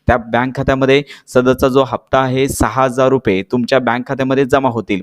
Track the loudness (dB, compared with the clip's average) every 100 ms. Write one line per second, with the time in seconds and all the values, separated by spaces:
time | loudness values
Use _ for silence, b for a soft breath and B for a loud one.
0 | -2 -2 0 -2 -2 -4 -2 0 2 2
1 | 0 B -4 0 2 2 2 2 0 -4
2 | _ -2 0 0 -2 -2 -2 0 0 2
3 | 2 2 0 -2 -2 -2 0 0 0 -2
4 | -4 -4 -2 0 0 0 0 -2 -4 -4